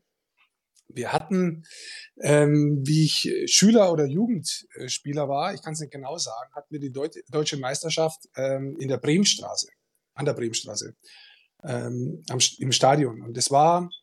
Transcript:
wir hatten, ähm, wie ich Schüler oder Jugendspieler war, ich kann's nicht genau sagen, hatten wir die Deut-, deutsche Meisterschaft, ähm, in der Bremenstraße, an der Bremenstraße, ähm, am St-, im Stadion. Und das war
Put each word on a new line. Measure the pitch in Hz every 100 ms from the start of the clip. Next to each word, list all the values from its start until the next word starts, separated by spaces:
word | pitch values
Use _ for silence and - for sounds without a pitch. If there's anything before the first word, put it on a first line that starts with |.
| _ _ _ _ _ _ _ _ -
wir | 127 117
hatten, | 156 - 185 180 160 - - - - - -
ähm, | 143 147 147 151 147 147
wie | 135 156 156
ich | - - - -
Schüler | - 196 226 190
oder | 160 139
Jugendspieler | 156 233 202 - - - - 127 - 143 147 139
war, | 139 165
ich | 147
kann's | 160 156
nicht | 147
genau | 139 135 170
sagen, | 127 110 127 147
hatten | -
wir | 151
die | 139
Deut-, | 127 156 - -
deutsche | 151 151 147
Meisterschaft, | 127 151 165 160 160 - - -
ähm, | 135 135 135 -
in | 135
der | 131
Bremenstraße, | 147 170 202 - 98 - - _ _ _ _ -
an | 143
der |
Bremenstraße, | 117 117 - - 107 113 - _ - - _ _ _
ähm, | 160 123 120 123 131 175 -
am | 127
St-, | - -
im | 131
Stadion. | 117 131 151 135 107
Und | 117 123
das | -
war | 139 156 175 175 -